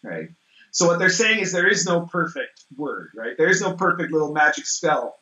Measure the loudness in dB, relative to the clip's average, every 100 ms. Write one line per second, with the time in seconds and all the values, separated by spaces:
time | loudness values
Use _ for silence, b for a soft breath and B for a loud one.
0 | -10 -12 -12 -18 b b b 0 2 4
1 | 2 4 2 2 0 2 2 2 2 0
2 | 0 -4 -4 -4 -10 _ _ -8 -8 -8
3 | -12 -10 -10 0 2 4 0 0 0 0
4 | 0 0 0 2 2 0 -6 -2 0 0
5 | -2 -12